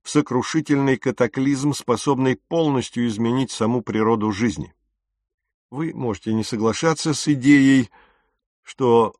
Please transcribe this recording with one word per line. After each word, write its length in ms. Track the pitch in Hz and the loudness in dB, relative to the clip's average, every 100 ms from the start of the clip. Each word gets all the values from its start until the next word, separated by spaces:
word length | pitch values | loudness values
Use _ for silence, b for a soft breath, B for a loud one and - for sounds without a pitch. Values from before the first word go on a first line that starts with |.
в 80 | - | -4
сокрушительный 880 | 151 147 127 - 160 147 143 139 131 | -2 0 -2 -2 -4 -2 0 0 0
катаклизм, 760 | 131 117 120 - 135 139 147 | -2 -2 -2 -2 -2 -2 -2
способный 640 | 131 - 113 147 131 131 123 | -4 -2 -2 0 0 0 -2
полностью 720 | - 165 156 135 - 120 120 | -4 -2 0 -2 -4 -4 -4
изменить 440 | 107 117 127 131 | -2 -2 -2 -2
саму 300 | - 110 123 | -2 -2 -2
природу 520 | 107 107 110 113 107 | -2 0 0 0 0
жизни. 400 | 98 117 76 71 _ _ _ _ _ _ _ _ _ _ | -2 -2 -2 -8 _ _ _ _ _ _ _ _ _ _
Вы 220 | 127 160 | -10 -8
можете 400 | - 123 98 110 | -6 -6 -6 -4
не 100 | 110 | -2
соглашаться 680 | 107 110 110 104 160 156 160 | -2 -2 0 0 0 0 -2
с 120 | 139 - | -2 -2
идеей, 600 | 143 127 143 135 135 113 b b b b b _ _ | 2 6 6 6 4 2 b b b b b _ _
что 520 | - - 127 117 107 - | -18 -2 4 4 4 0